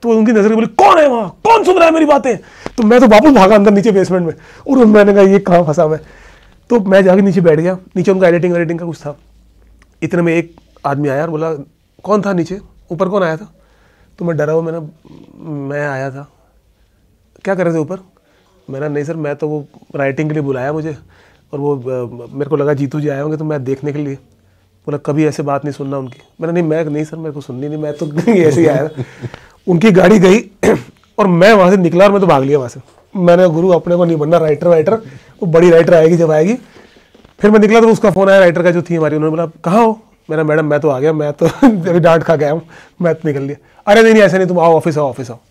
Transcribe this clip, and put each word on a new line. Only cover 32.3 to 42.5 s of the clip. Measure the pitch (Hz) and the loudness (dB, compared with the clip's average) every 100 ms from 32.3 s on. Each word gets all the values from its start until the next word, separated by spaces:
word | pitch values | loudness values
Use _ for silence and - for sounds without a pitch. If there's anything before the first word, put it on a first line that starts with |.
| 147 | 2
लिया | 135 143 | 2 -2
वहाँ | 123 | -4
से। | 131 - _ _ 208 | -14 -20 _ _ -4
मैंने | 175 175 | 2 4
कहा, | 185 | 4
"गुरु, | 160 185 | 2 0
अपने | 170 165 175 | 0 0 -2
को | 175 | 0
नहीं | 165 | -2
बनना | 151 170 | 0 0
राइटर | 160 147 170 | 0 -2 2
वाइटर, | 165 156 220 - - _ _ | 2 2 -2 -6 -20 _ _
वो | 190 | -2
बड़ी | 160 175 | 2 4
राइटर | 165 165 | 4 4
आएगी | 175 160 175 | 4 4 2
जब | 165 | 0
आएगी।" | 156 165 247 - _ _ _ _ _ _ _ | 0 -2 -4 -10 _ _ _ _ _ _ _
फिर | 208 | 2
मैं | 214 | 4
निकला | 208 226 | 4 4
तो | 226 | 4
उसका | 220 214 | 2 0
फ़ोन | 175 196 | 0 2
आया | 196 | 4
राइटर | 185 170 | 4 2
का | 175 | 0
जो | 175 | 0
थी | - 170 | -4 -4
हमारी, | 156 151 | -2 -2
उन्होंने | 156 160 | -4 -4
बोला, | 165 - | -8 -8
"कहाँ | 175 196 233 | -2 0 0
हो?" | 214 _ _ _ | -2 _ _ _
मेरा, | 156 | -4
"मैडम, | 156 151 156 | -2 -2 0
मैं | 147 | -2
तो | 151 | -2
आ | 131 | -2
गया, | 147 | -2
मैं | 156 147 | -2 -6
तो | 147 165 | -2 -4
<laughs> | - 277 214 170 | 2 2 2 -2
अभी | 175 | 0
डांट | 165 165 | 2 2
खा | 160 160 | 0 -2
गया | 147 | 0